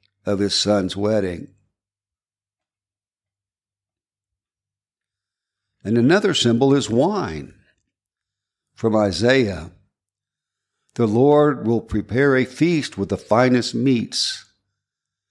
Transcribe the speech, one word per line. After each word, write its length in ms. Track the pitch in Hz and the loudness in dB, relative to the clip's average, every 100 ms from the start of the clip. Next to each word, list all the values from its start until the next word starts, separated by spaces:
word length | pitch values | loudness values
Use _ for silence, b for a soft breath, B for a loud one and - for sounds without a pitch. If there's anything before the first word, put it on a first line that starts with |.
| _ _ | _ _
of 140 | - 98 | -6 -2
his 160 | 101 | -2
son's 420 | - 104 104 92 95 | -2 0 0 -2 -4
wedding." 580 | 104 110 95 85 - _ _ _ _ _ _ _ _ _ _ _ _ _ _ _ _ _ _ _ _ _ _ _ _ _ _ _ _ _ _ _ _ _ _ _ _ _ _ _ _ _ _ _ | -2 -2 -4 -8 -14 _ _ _ _ _ _ _ _ _ _ _ _ _ _ _ _ _ _ _ _ _ _ _ _ _ _ _ _ _ _ _ _ _ _ _ _ _ _ _ _ _ _ _
And 140 | 95 117 | -2 2
another 340 | 120 190 202 | 4 4 2
symbol 400 | 156 120 117 139 | 0 2 2 4
is 140 | 139 117 | 2 2
wine. 680 | 113 170 208 120 78 - - _ _ _ _ _ _ _ _ _ _ _ | 0 0 -2 -6 -8 -14 -20 _ _ _ _ _ _ _ _ _ _ _
From 220 | - 113 107 | -4 -2 0
Isaiah, 760 | 101 85 117 135 110 87 82 - _ _ _ _ _ _ _ _ _ _ _ | 0 0 2 2 0 -4 -14 -20 _ _ _ _ _ _ _ _ _ _ _
"The 140 | - 113 | -4 0
Lord 580 | 110 139 147 147 135 107 | 2 4 4 4 0 -2
will 140 | 117 | -2
prepare 560 | - 110 - 110 139 131 | -2 -6 -4 0 2 2
a 80 | |
feast 520 | 123 - 165 165 - - | -2 -2 0 0 -4 -6
with 120 | 98 | -6
the 100 | 98 | -6
finest 560 | - 107 127 123 113 | 0 2 2 2 -2
meats 680 | 113 131 120 - - - - - _ _ _ _ _ _ _ _ | -2 0 0 -2 -6 -6 -8 -16 _ _ _ _ _ _ _ _